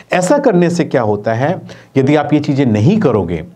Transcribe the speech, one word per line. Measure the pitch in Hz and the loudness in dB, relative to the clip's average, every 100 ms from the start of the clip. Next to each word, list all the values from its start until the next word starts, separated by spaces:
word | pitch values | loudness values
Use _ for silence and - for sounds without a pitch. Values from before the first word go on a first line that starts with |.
| - | -4
ऐसा | 180 180 294 | -2 0 2
करने | 262 175 170 | 2 2 2
से | 175 | 0
क्या | 147 135 | -2 -2
होता | 107 104 113 | 0 -2 -2
है, | 113 143 180 - - - 135 | -2 -2 -4 -10 -20 -6 0
यदि | 135 151 | 2 2
आप | 143 | 0
ये | 151 | -2
चीज़ें | 147 139 131 | 0 0 0
नहीं | 107 123 220 | 2 2 4
करोगे, | 151 107 85 82 - | 2 2 -2 -6 -10